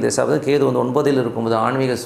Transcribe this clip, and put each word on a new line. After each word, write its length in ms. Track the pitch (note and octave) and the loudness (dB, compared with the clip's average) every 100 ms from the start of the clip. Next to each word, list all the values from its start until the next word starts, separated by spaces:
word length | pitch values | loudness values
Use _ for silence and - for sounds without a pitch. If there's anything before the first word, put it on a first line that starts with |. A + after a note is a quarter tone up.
| A2 | 0
தசாபுத்திரம், 380 | - B2 D3 C3+ | 0 0 0 0
கேது 140 | C#3+ C3+ | 2 2
வந்து 140 | B2 | 0
ஒன்பதில் 360 | B2 B2+ C#3+ C3 | 0 0 2 0
இருக்கும்போது 340 | A#2+ A2+ A2+ A2+ A#2 | 0 -2 -2 0 0
ஆன்மீக 320 | C3 C3 A#2+ | 0 0 -2